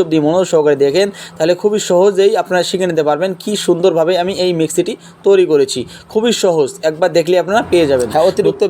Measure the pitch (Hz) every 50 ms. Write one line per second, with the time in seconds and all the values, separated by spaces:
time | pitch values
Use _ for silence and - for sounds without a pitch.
0 | 185 160 156 160 147 151 165 185 185 - 175 160 147 151 143 135 143 139 143 180
1 | 202 202 196 - - - - - 160 165 175 175 - 208 214 196 - - 185 175
2 | 190 208 196 185 196 202 220 185 165 - 185 180 170 - - 180 185 180 165 160
3 | 147 151 147 147 185 190 180 175 - 214 208 196 - 185 175 165 175 190 160 165
4 | 160 165 185 170 175 185 196 170 180 180 175 160 160 - - 180 175 190 254 -
5 | - - - - - 190 196 190 180 151 156 143 135 131 - 131 113 - - -
6 | - - - 220 220 240 208 - - 190 170 160 139 120 - - - 160 156 156
7 | 185 175 156 170 156 170 180 180 160 175 202 233 277 - 185 170 160 139 139 127
8 | 120 107 110 156 165 190 175 190 190 160 - - 208